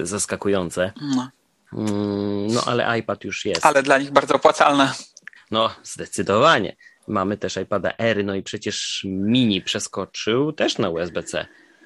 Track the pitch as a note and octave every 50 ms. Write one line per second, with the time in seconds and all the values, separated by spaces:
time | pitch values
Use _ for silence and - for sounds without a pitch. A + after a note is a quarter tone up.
0 | D#2+ E2+ G2 G#2 - - G2 F#2 - G#2 G2 G2 F2+ E2 - - F2+ F#2+ - -
1 | D3 C#3+ C3+ B2+ B2+ C3 _ _ _ _ _ _ _ - - - G#2+ G#2+ G2+ G2+
2 | G#2 G#2 G2+ G2+ G2+ G#2 G2+ G2+ G2+ G#2+ A2+ A#2+ - - B2 A#2+ A2+ G2+ A#2 A2+
3 | A2 - G2+ - - G2+ F#2 - - G#2+ F2+ - - D#3 D3 C#3 C3+ C#3 C#3+ C3+
4 | C#3+ C#3+ C#3+ C#3 C#3 C3 D3 C3+ - D#3 D3 - D#3+ D3+ C#3+ C#3 C#3 C3+ C3 -
5 | - - _ - - - - - - - G#2 A2 A2+ - - - - - - -
6 | F2+ - - - G2 - G2 G#2+ C3+ D#3+ E3 B2+ G2+ - - _ _ - _ _
7 | - - G#2+ G2+ F#2+ G2 G#2 G2+ - F#2+ - G2 F#2+ - G#2+ G2 E2+ F#2 - -
8 | A2+ A#2 A2 G2+ G2+ G2+ G2 G2 F#2 - - G#2+ - G#2+ G2+ - - - - -
9 | - G2 F#2+ F#2+ G2 G#2+ A#2 C3 B2+ A2+ G2+ F#2 - - - G#2 - - - G2+
10 | F#2+ - - - - G#2+ A2 B2+ C#3+ D#3 D3+ - A2 A#2+ - - C#3+ F#2 E2 D#2+
11 | F2 F2 D#2+ F2 E2 - - D#2 D#2+ - _ _ _ _ _ _ -